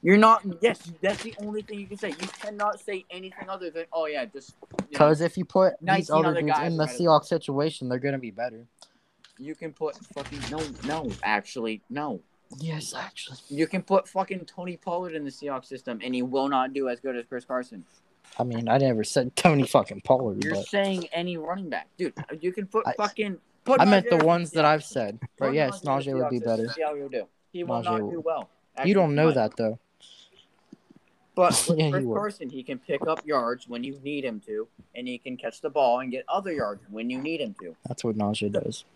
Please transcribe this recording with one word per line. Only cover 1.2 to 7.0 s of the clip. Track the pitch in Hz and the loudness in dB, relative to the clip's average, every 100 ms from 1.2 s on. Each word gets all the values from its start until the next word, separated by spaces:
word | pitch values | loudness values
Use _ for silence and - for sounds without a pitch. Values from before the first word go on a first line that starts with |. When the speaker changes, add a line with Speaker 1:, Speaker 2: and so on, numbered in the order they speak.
Speaker 1:
the | 226 214 | -8 -10
only | 208 214 | -8 -8
thing | 208 208 | -8 -12
you | 196 | -12
can | 202 | -8
say. | 208 | -8
You | 147 190 - | -6 -10 -10
cannot | 208 208 208 185 | -12 -4 -2 -2
say | - 196 - | -6 -8 -8
anything | 180 190 - 185 | -14 -14 -14 -10
other | 190 180 | -8 -8
than, | 160 165 | -8 -6
"Oh | 165 156 | -4 -2
yeah, | 147 120 | -4 -6
just." | 139 - - - - - | -10 -18 -20 -12 -10 -8
You | |
know, | - | 6
Speaker 2:
'Cause | 151 156 | 6 6
if | 165 - | 2 -2
you | 160 | -2
put | 190 185 - | 4 4 4
these | 170 175 160 | 2 2 4
Speaker 1:
nineteen | 156 | 2
Speaker 2:
other | 165 | 4
Speaker 1:
other | 165 | 2
Speaker 2:
dudes | 151 | 2
Speaker 1:
guys | 151 156 | 0 0
Speaker 2:
in | |
Speaker 1:
are | 165 | 0
Speaker 2:
the | 151 | -2
Speaker 1:
better | |
than | - | 2